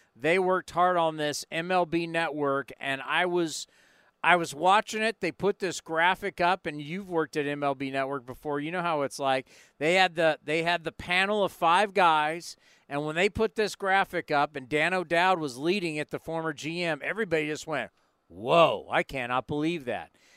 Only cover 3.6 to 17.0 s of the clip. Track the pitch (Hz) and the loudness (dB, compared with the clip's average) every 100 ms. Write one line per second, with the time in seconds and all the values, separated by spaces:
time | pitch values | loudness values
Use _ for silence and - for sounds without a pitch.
3.6 | - _ _ _ _ _ 156 175 165 135 | -12 _ _ _ _ _ 4 4 2 0
4.6 | 180 208 - 220 220 220 180 - 185 202 | 4 4 2 -4 -4 -2 -6 -2 -2 -2
5.6 | 185 147 - 160 170 185 202 - 175 190 | -4 -6 -4 2 2 2 -4 0 0 0
6.6 | 170 151 147 180 190 170 156 156 143 147 | -4 -8 -8 -10 -4 -2 -2 -2 -2 -2
7.6 | 143 131 135 135 135 139 123 127 151 143 | -2 -2 -4 -2 -2 -4 -8 -10 -6 -4
8.6 | 151 180 170 156 139 - 135 131 - - | -4 -4 -2 0 -2 -2 0 0 -2 -14
9.6 | - - 156 185 185 165 160 147 - 160 | -20 -4 2 4 4 4 2 0 -2 -2
10.6 | 165 175 160 - 170 180 196 214 185 - | 0 -2 -4 -10 -2 0 2 2 0 2
11.6 | 165 175 208 196 175 156 151 170 - - | 4 4 4 4 4 4 2 -4 -10 -18
12.6 | _ _ - 143 151 156 202 208 220 - | _ _ -8 -6 -2 0 0 0 -2 0
13.6 | 202 - 196 196 185 175 - 147 151 147 | -4 -2 2 2 2 -2 0 0 0 -4
14.6 | 123 147 160 185 165 170 185 185 151 120 | -4 0 0 0 0 2 2 2 -2 -4
15.6 | 156 202 170 151 147 139 - 165 160 143 | -2 -2 -2 -6 -6 -8 -8 -6 -6 -6
16.6 | 143 170 170 147 | -8 -4 -4 -4